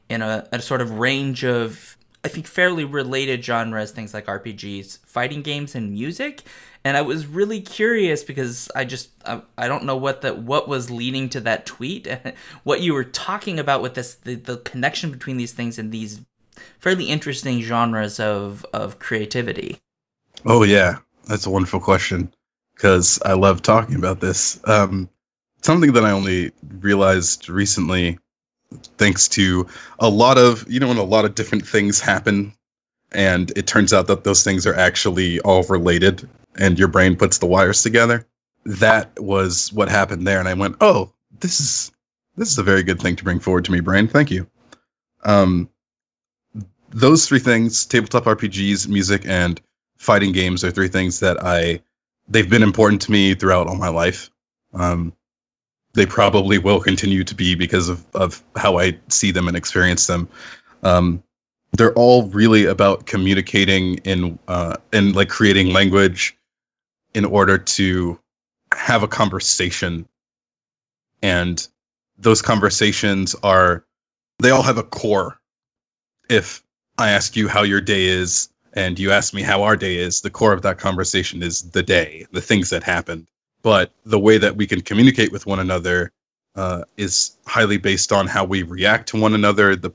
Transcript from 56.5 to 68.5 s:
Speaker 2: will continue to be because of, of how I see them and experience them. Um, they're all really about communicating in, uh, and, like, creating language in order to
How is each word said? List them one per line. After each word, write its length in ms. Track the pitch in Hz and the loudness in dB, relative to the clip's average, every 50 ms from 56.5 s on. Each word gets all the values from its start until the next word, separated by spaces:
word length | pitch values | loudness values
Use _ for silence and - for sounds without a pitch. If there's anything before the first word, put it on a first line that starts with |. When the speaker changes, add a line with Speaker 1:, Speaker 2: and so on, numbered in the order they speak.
| 104 95 | 2 2
Speaker 2:
will 220 | 85 98 101 90 | 2 2 2 2
continue 440 | - 95 95 - - 95 98 92 90 | 2 0 -2 0 0 0 0 0 -2
to 100 | - - | -4 -4
be 200 | - 95 90 90 | -2 -2 0 0
because 340 | 85 92 85 - 95 85 87 | 0 -2 0 0 0 0 0
of, 160 | 87 85 - _ - | -4 -6 -10 _ -4
of 280 | - 95 85 - - _ _ - | -2 -2 -2 -4 -10 _ _ -8
how 220 | 101 - 104 92 87 | -2 0 0 2 2
I 200 | 90 92 85 - _ - | 0 0 -2 -4 _ -4
see 220 | - - - 98 | -4 -2 0 0
them 180 | 87 90 90 87 | 0 0 -2 -2
and 80 | 85 | -2
experience 500 | 87 - - - 95 90 90 87 87 - | -4 -6 -4 0 2 2 2 2 0 0
them. 220 | - 90 85 85 - - - - - - - _ _ _ - | -2 -2 -4 -4 -8 -12 -20 -20 -20 -20 -20 _ _ _ -2
Um, 400 | - 95 90 90 87 87 87 90 - _ _ _ _ _ _ _ _ - | 0 2 4 4 4 2 -2 -4 -8 _ _ _ _ _ _ _ _ -4
they're 220 | - 98 113 113 - | 2 4 4 4 6
all 300 | 120 120 123 123 123 110 98 | 6 6 8 6 6 4 2
really 380 | 92 104 110 113 110 107 101 | 0 4 4 6 6 6 6
about 400 | 85 98 92 101 98 95 - - | 4 2 4 4 2 2 0 -4
communicating 880 | - - 98 92 95 98 98 95 - - 101 98 92 95 95 92 92 90 - - | -6 -4 -2 2 2 2 2 0 0 0 0 2 2 2 0 0 -2 -4 -4 -4
in, 340 | 95 95 90 90 87 82 - - - | -2 -2 -2 -2 -4 -6 -8 -10 -6
uh, 280 | 90 87 87 82 - - _ - | -6 -4 -4 -6 -8 -10 _ -2
and, 240 | - 107 98 101 92 | 2 2 2 4 4
like, 140 | 98 101 101 | 2 0 0
creating 420 | - - 110 101 95 98 92 92 | 2 2 4 4 4 4 4 4
language 640 | 90 95 101 95 90 101 98 95 87 90 - - - _ _ _ _ _ _ _ _ _ _ _ _ _ _ _ - | 4 4 4 4 4 4 4 4 2 -2 -6 -6 -8 _ _ _ _ _ _ _ _ _ _ _ _ _ _ _ -4
in 100 | 110 101 | -2 -2
order 340 | - 98 101 98 92 98 92 | 2 2 4 4 4 2 0
to 600 | - - - - 98 92 92 90 87 87 82 - _ _ _ _ _ _ | 0 -4 -2 -2 0 0 0 -2 -4 -4 -6 -10 _ _ _ _ _ _